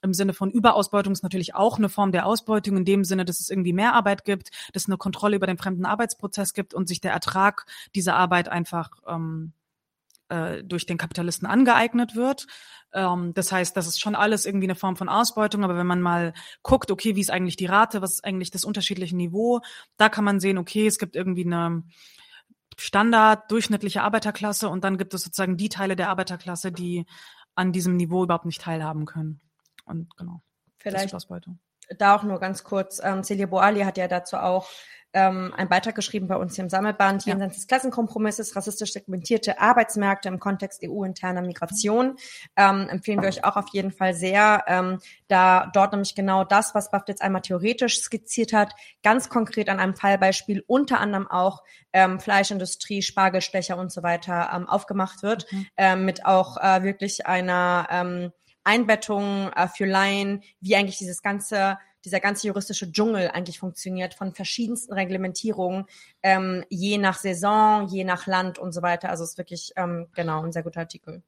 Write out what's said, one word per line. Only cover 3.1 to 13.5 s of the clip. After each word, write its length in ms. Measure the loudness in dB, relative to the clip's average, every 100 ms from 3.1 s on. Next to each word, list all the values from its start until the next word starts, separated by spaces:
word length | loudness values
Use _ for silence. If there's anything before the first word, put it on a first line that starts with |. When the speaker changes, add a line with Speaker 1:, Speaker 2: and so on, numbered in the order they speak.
| 0 -2
Speaker 1:
dass 140 | -4
es 100 | -4
irgendwie 240 | -2 0
mehr 200 | 2 4
Arbeit 320 | 4 2 0 -2
gibt, 260 | -4 -4 -18 -12
dass 100 | -8
es 60 | -4
eine 80 | -4
Kontrolle 400 | -4 -2 0 0
über 100 | 0
den 100 | -2
fremden 280 | -4 -2 -2
Arbeitsprozess 680 | 0 -2 -4 -8 -4 -6
gibt 200 | -4 -8 -4
und 120 | -4
sich 140 | -4
der 120 | -4
Ertrag 520 | -4 -4 2 2 2 -12 -20 -10 -4
dieser 200 | 0 2
Arbeit 320 | 4 2 0
einfach, 420 | -4 -4 -6 -8 -12 -10
ähm, 460 | -6 -6 -6 -10 -14 _ _ _ _ _ _ _
äh, 340 | -6 -6 -8
durch 220 | -6 -6 -4
den 120 | -6
Kapitalisten 500 | -4 -4 -4 -4 0
angeeignet 680 | 4 6 6 4 2 0 0
wird. 320 | -2 -2 -8 -20 -20 -20 _
Ähm, 400 | -4 -2 -2 -2
das 180 | -2 -2